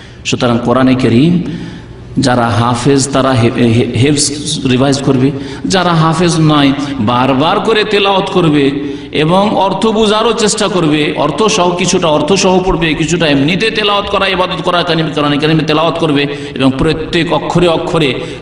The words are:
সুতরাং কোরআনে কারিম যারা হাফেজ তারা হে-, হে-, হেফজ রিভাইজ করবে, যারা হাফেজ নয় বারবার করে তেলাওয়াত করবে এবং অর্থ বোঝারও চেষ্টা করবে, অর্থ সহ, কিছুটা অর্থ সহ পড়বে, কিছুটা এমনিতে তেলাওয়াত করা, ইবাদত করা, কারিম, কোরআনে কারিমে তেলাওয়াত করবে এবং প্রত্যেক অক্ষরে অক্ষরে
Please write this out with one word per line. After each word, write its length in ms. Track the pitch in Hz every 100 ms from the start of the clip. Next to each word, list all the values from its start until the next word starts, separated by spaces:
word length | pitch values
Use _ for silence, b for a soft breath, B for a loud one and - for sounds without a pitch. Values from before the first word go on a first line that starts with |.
| B B
সুতরাং 340 | - 123 127 117
কোরআনে 300 | 120 123 131
কারিম 480 | 127 117 117 160 180 - 160 B B B B - -
যারা 300 | 127 123 117
হাফেজ 600 | 107 120 123 147 139 127
তারা 200 | 135 131
হে-, 180 | 127 117 -
হে-, 420 | 120 110 120 117
হেফজ 640 | 139 139 - 147 - - 131
রিভাইজ 320 | 123 139 135
করবে, 280 | 143 127 135 - B B
যারা 300 | - 185 175
হাফেজ 420 | 165 160 156 175 160
নয় 320 | 156 151 139 135 B B
বারবার 600 | 107 123 131 131 160 202
করে 240 | 196 214
তেলাওয়াত 460 | 208 202 196 190 185
করবে 640 | 185 165 147 139 143 - B B
এবং 440 | - 156 185 208 208
অর্থ 300 | 196 190 226
বোঝারও 460 | 214 214 214 233
চেষ্টা 360 | 226 214 - 202
করবে, 460 | 240 151 151 151 -
অর্থ 260 | 143 151
সহ, 340 | 220 - 180 175
কিছুটা 320 | 180 180 170
অর্থ 240 | 151 147
সহ 280 | 196 190 185
পড়বে, 320 | 185 160 165
কিছুটা 320 | 156 156 175 160
এমনিতে 440 | 143 143 190 226
তেলাওয়াত 400 | 220 208 202 196
করা, 180 | 202 190
ইবাদত 340 | 185 180 170
করা, 200 | 175 175
কারিম, 240 | 170 165 156
কোরআনে 220 | 147 147 143
কারিমে 260 | 151 160
তেলাওয়াত 360 | 160 156 165 156
করবে 280 | 160 143 143 143 B
এবং 180 | - 135 135
প্রত্যেক 540 | 160 151 - 170 165
অক্ষরে 360 | 151 - 170 175
অক্ষরে 520 | 160 - 165 143 113 B B